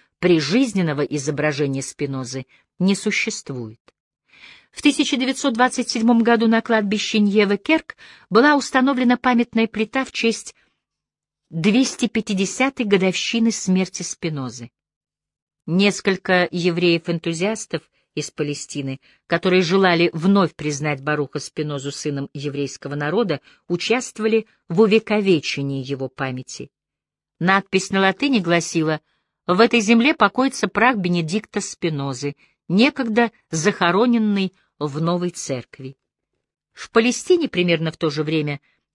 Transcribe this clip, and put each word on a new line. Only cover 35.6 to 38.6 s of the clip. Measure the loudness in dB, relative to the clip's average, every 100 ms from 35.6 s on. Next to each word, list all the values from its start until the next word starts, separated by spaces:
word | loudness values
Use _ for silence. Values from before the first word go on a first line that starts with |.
| -10 -16 -18 -18 _ _ _ _ _ _ _
В | -20 -2
Палестине | 0 2 0 2 2 2
примерно | -2 0 0 -2
в | -4
то | -4
же | -2
время, | -2 -2 -2 -6